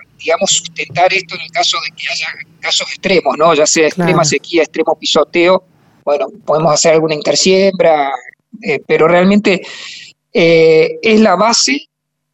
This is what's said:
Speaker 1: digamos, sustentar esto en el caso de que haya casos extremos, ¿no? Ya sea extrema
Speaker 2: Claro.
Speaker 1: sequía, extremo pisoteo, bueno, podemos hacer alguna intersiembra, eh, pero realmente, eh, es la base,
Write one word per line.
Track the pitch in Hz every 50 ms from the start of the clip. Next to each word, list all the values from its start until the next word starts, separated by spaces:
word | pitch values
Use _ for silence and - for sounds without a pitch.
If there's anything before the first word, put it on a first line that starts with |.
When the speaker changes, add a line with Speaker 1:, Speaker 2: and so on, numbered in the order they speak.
| - _ _ _
Speaker 1:
digamos, | - 151 160 175 196 185
sustentar | - - - 165 - - 151 151 - 165 175 190 190
esto | 190 180 165 185
en | 175
el | 165 165
caso | 165 165 175 - 180 170 160
de | 147 139
que | - 143 139
haya | 170 - 160 160 156 - - - _ _
casos | - 160 160 - - -
extremos, | - - - 190 190 165 - 143 127 143
¿no? | 165 170 165
Ya | 143 151 -
sea | - 165 156 151
extrema | - 185 175 170
Speaker 2:
Claro. | 180 170 165
Speaker 1:
sequía, | 147 143 139 - - 170 165 151
extremo | - - 160 160 - 156 -
pisoteo, | - - - 160 151 - - 170 170 175 185 185 - _ _ _ _ _ _ _ _
bueno, | 143 143 143 135 131 - - -
podemos | - 147 156 160 165 151
hacer | 147 - 170 156
alguna | 160 160 160 156
intersiembra, | 151 - - 143 143 - 190 190 190 196 196 185 180 170 165 160 151 143 139 135 - - - - _ _ _ - - -
eh, | - 147 127 - -
pero | - - - 165
realmente, | 175 175 180 190 202 208 208 214 185 - - - - - - - - - - - - _ _ _ -
eh, | - 175 165 165 160 160 160 160 160 160 160 - -
es | - 226 220 214
la | 220 214 180
base, | 180 208 226 240 - - - 269 285 - - _ _ _ _ _ _ _ _